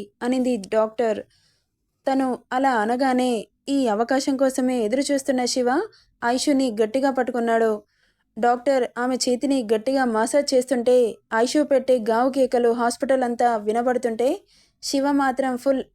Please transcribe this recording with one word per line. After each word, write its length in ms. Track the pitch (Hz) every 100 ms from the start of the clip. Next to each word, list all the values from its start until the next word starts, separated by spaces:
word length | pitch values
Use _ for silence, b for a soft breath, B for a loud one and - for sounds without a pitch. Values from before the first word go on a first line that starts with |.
| 202 -
అనింది 340 | 240 254 254 240 190
డాక్టర్. 520 | 220 220 220 233 202 - _ _ _ _ _ _ _ -
తను 200 | 269 262 240 -
అలా 220 | 254 269
అనగానే 580 | 240 208 247 269 254 254 226 - _ -
ఈ 120 | 277 247
అవకాశం 480 | 208 233 269 269 262
కోసమే 380 | 269 262 254 254
ఎదురు 220 | 208 254
చూస్తున్న 380 | 277 277 277 254 240
శివ 240 | 262 240 277 440 b b -
ఐషుని 460 | 240 254 302 269 262
గట్టిగా 380 | 214 214 269 277
పట్టుకున్నాడు. 600 | 262 254 247 233 226 220 208 - _ _ _ _ -
డాక్టర్ 460 | 240 247 277 269 247 -
ఆమె 180 | 247 254
చేతిని 420 | - 247 269 277
గట్టిగా 400 | 214 220 220 269 254
మసాజ్ 420 | 220 233 294 285
చేస్తుంటే 480 | 262 247 262 233 254 233 - -
ఐషు 260 | 226 247 302
పెట్టే 320 | 294 269 262 254
గావు 300 | 214 226 262
కేకలు 400 | 269 247 240 240
హాస్పిటల్ 520 | 233 240 - 262 262
అంతా 260 | 247 233 240 226
వినబడుతుంటే 720 | 208 226 247 240 233 226 247 392 b b b b
శివ 280 | - 277 277
మాత్రం 420 | 285 269 254 262 247
ఫుల్ 240 | 277 269 -